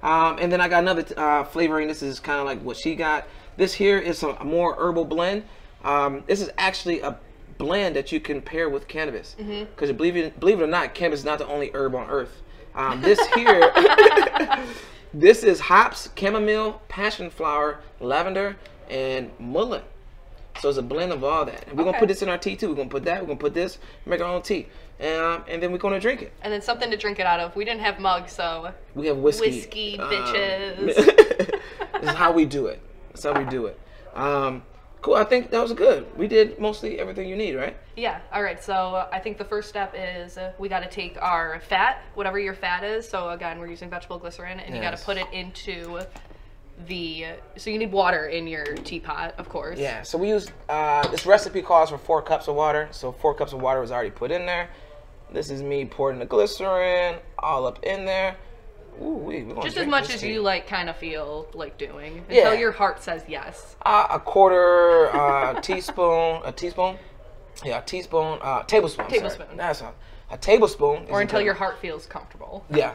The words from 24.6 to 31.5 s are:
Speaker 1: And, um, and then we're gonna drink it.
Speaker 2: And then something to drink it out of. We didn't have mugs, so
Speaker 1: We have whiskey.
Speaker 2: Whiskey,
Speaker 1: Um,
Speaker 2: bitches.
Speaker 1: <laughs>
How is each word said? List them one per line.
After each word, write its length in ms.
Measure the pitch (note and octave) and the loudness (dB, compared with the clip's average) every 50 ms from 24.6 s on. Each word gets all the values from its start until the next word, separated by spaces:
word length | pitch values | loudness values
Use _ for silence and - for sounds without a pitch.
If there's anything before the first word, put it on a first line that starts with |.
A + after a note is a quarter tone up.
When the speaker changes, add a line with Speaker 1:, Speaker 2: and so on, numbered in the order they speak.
| - - - - - - - - | -4 -8 -16 -20 -20 -20 -16 -8
Speaker 1:
And, 200 | - D#3 D#3+ D#3+ | -4 -4 -2 0
um, 240 | E3 E3 E3+ E3 - - | 0 0 -2 -2 -6 -8
and 120 | E3 E3+ | -6 -4
then 120 | E3+ F3+ F3+ | -4 -2 -4
we're 60 | F3+ | -2
gonna 200 | - G3+ G3 F#3+ | 0 0 0 2
drink 240 | F#3+ A#3 C#4 - - | 0 0 0 0 -6
it. 100 | - - - - | -14 -16 -10 -8
Speaker 2:
And 100 | G#3 G#3 | -6 -6
then 100 | G#3 G3+ | -4 -2
something 260 | - F4+ A#3 B3 A#3 | -2 -2 -2 0 -4
to 60 | A3 | -2
drink 220 | G#3 - G#3 G3+ G3+ | -2 -2 -4 -2 0
it 80 | F#3 | 2
out 140 | F3+ F3 F3 | 2 2 2
of. 160 | F#3 - - | 0 -4 -4
We 80 | G3 G#3 | -6 -4
didn't 160 | A3+ A#3 G#3+ | -4 -4 0
have 180 | G#3+ G#3 G3 G3 | 0 -2 -2 2
mugs, 320 | G3 F#3+ F3+ F3 F3 - - | 2 2 2 2 0 -8 -6
so 380 | - F3+ E3+ E3 E3 E3 F3+ F#3 - - - - | -4 -4 -4 -4 -6 -8 -10 -12 -14 -18 -14 -10
Speaker 1:
We 140 | C3+ D3 D#3 | -4 -2 -2
have 80 | D3 | -2
whiskey. 340 | C3+ C3+ D3 C#3+ - A3+ - | 4 4 4 4 4 2 0
Speaker 2:
Whiskey, 480 | B2+ A#2+ - - - G#3+ G#3+ G#3 G3+ G3+ | 0 -2 -8 -10 -10 -8 -8 -6 -6 -6
Speaker 1:
Um, 100 | - - | -4 -2
Speaker 2:
bitches. 840 | G#3 G3+ - - - G3+ G3+ G3 F#3+ F#3+ G3 - - F#3+ G3 - - | -2 -2 -2 0 0 0 0 0 -2 -4 -4 -6 -6 -4 -2 2 6
Speaker 1:
<laughs> 1040 | - - - - - G#4+ - - - - - | 8 8 8 10 10 8 8 6 -2 -2 -2